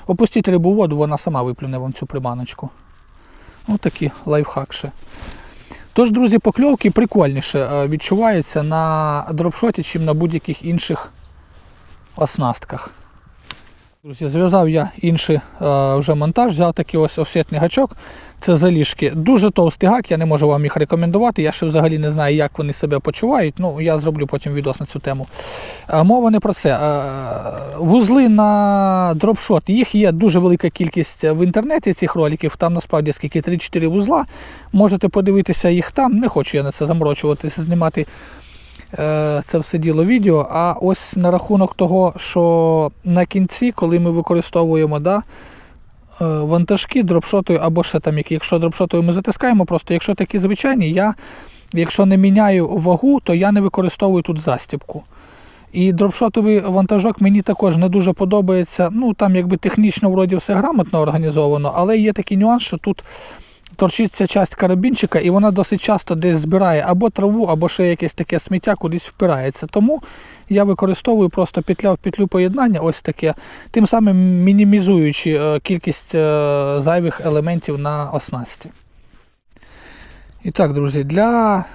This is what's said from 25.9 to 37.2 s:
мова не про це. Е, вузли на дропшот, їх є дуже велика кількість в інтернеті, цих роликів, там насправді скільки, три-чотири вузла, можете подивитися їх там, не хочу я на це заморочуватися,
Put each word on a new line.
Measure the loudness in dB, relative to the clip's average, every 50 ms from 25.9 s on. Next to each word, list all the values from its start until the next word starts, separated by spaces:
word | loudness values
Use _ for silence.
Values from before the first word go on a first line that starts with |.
| 2 4 4
мова | 6 4 4 4 2
не | 2 2
про | 0 0 -2
це. | 0 0 0 0
Е, | 0 0 0 -2 -2 -4 -6 -8 -8 -8 -8 -8 -8 -8 -8 -10 -10 -10 -12 -8 -2
вузли | 2 4 4 4 6 6 4 4 6 6
на | 6 4 4 4 4 2 2 2 2 2 2 2 2 2 0 0 0
дропшот, | 0 0 0 0 0 0 0 0 0 0 0
їх | 0 0 0 0 2
є | 2 2 2 2
дуже | 2 2 2 4 4
велика | 4 4 2 2 0 -2
кількість | -2 -2 -4 -4 -2 -2 -4 -4 -4 -2 -2
в | 0 0 2 0
інтернеті, | 0 0 0 0 0 -2 -2 0 -2 -2
цих | -2 -2 -2 0
роликів, | 0 0 0 -2 -2 -4 -6 -4
там | -2 -2 -2 -2
насправді | -2 -4 -2 -2 -2 0 -2 -4
скільки, | -4 -6 -6 -4 -4
три-чотири | -2 -2 -4 -4 -4 -4 -4 -2 -2 0
вузла, | 0 0 0 0 0 0 -2 -4 -10 -18 -20 -20 -20 -20 -10 -2 2
можете | 4 4 4 4 2 0 0
подивитися | 0 0 2 2 2 2 2 0 0 0 0 2
їх | 2 0 0 -2
там, | -2 0 0 2 2
не | 2 0 0
хочу | 0 -2 -2 -2 -2
я | -4 -2
на | -4
це | -4 -4 -2
заморочуватися, | -2 0 0 0 0 -2 -2